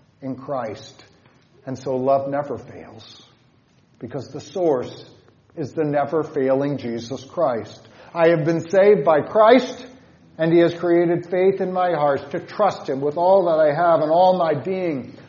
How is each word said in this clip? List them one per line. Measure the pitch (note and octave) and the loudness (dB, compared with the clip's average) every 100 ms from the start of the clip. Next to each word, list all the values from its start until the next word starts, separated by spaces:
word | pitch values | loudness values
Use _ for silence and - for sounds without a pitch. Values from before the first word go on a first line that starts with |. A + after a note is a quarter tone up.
| _ _ | _ _
in | C3+ B2+ | -14 -12
Christ. | - C3+ A#2 G2+ - - - _ _ _ _ _ - | -10 -8 -8 -12 -18 -20 -20 _ _ _ _ _ -14
And | C3 | -12
so | D3 C3 | -6 -4
love | B2+ C#3 F3+ | 0 0 0
never | C#3 D3 A#2 | -6 -6 -10
fails, | - F2 D#2+ A2 - - - _ _ _ _ _ _ _ | -14 -20 -20 -20 -20 -20 -20 _ _ _ _ _ _ _
because | A#2 C#3+ A2+ | -14 -14 -14
the | D3 | -16
source | - G3 F3 C3 A2 - - - _ _ _ - | -12 -2 0 0 -2 -14 -20 -20 _ _ _ -12
is | D3+ | -10
the | - | -4
never-failing | D3+ D3 C#3 D#3+ D3+ D3 C3 C3+ C#3+ C3+ | -2 -2 -2 -2 -4 -2 0 0 -2 -4
Jesus | A#2 A#2 A2+ C3 | -6 -8 -10 -12
Christ. | - - D3+ A#2 G#2 - - - - | -12 -4 -2 -2 -8 -18 -20 -20 -14
I | E3+ E3 | 0 2
have | E3+ | 2
been | D3+ E3 - | 0 -4 0
saved | G3 G3+ G3+ - | 2 4 4 4
by | D3+ | 2
Christ, | - G#3+ A3 B3+ - - - - _ _ _ - | 2 4 6 6 4 -12 -18 -20 _ _ _ -4
and | E3 | 2
he | E3+ | 4
has | E3+ | 4
created | E3 F3 E3+ F3 E3+ - | 2 0 2 2 -2 -2
faith | F#3 F#3+ G3 | 0 2 2
in | F#3 | -4
my | F#3 F3+ | -2 -2
heart | D#3+ D3 C#3 - | 0 0 0 -4
to | F3 | -12
trust | D#3+ - G3+ - - | -12 -2 -2 -2 -8
him | C3+ | -4
with | C#3+ D3+ | -4 0
all | F3 G3 F3 | 2 4 4
that | D#3 | 2
I | D#3 | 2
have | D3 F3 D#3+ | 2 2 2
and | D3+ | 2
all | E3 F#3 F#3 | 4 4 4
my | E3 D3 | 0 -2
being. | D3 F#3+ F3+ C#3 A#2+ - | -4 -6 -4 -6 -10 -18